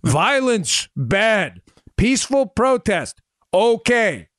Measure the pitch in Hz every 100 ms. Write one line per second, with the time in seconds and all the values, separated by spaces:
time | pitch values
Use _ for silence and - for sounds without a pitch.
0 | - 139 196 277 262 226 156 - - -
1 | 123 196 220 214 156 90 _ _ - -
2 | 208 262 - 277 247 - 254 254 - 185
3 | 131 - _ _ _ 180 226 226 226 240
4 | 220 131 82